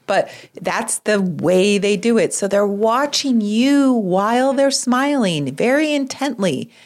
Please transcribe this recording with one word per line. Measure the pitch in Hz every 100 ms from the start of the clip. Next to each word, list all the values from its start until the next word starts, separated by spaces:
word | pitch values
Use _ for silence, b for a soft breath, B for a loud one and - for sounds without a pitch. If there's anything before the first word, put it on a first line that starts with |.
| -
but | 190 - B B -
that's | 185 180 233 -
the | - 208
way | 185 143 160 185 208 202
they | 202 208
do | 233 226
it. | 160
So | - 196
they're | 202 202
watching | 202 220 240 294 - 285 233
you | 208 220 262 285 269
while | 240 190 185 208 240 269
they're | 269 277
smiling | 277 247 247 285 285 196 156 139
very | 147 233 285 311
intently | 294 269 - 277 233 190 131 233 B